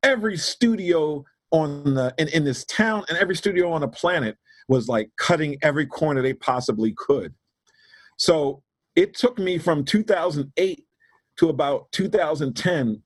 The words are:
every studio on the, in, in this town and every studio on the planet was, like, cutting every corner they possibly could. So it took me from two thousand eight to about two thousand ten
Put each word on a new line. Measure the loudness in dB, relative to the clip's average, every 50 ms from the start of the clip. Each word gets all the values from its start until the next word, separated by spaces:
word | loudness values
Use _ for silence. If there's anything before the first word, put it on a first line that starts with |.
| 4
every | 2 2 2 0 -2 -2
studio | -2 -4 -6 0 _ 2 2 2 0 0 2 2 2 2 0 -2 -6 -8 _ _ _ _ _
on | 2 2 2 2 -4 -2 -2 0 0
the, | 2 0 -2 0 -2
in, | -4 0
in | 0 0 0
this | 0 -2 -4 -6
town | -10 -2 0 0 2 2 -2 -4 -4
and | 0
every | 0 0 0 0
studio | -2 -2 0 2 2 0 2 0
on | -2
the | -2 -4
planet | -4 -2 -2 0 0 0 -2 -2 -6 _ _ _ _ _ _ _
was, | 2 2 2 0
like, | -2 -2 -2 -4 _
cutting | -6 0 0 2 2 2 -4 -4 0 0
every | 0 2 2 -2
corner | -4 -4 -4 -2 0 0 0
they | 0 0 -2
possibly | -2 -2 -2 -2 -2 0 -2 -2 0 0 -2 -2
could. | -4 0 0 0 0 0 -8 -14 _ _ _ _ _ _ _ _ _ _ _ _ -20 _ _ _ _
So | 2 2 4 4 2 -2 -4 -6 _ _ _ _ _ _ _
it | 2 2 2 0
took | 0 0 0 0 0
me | -4 -2 -2
from | -2 0 0 0 0 0
two | 0 0 0 2
thousand | 2 0 2 2 -2 -2 -4 -6 -4 _ 0
eight | 0 0 -2 -6 _ _ _ _ _ _ _ _ _ _ _ -6
to | -4 -4
about | -2 -2 -2 -2 -2 -4 -6 _ -8
two | -6 -6 -2
thousand | -2 -2 -2 -2 -2 -4 -4 -6 -6
ten | -4 -4 -2 -2 0 -2 -2 -4 -6 _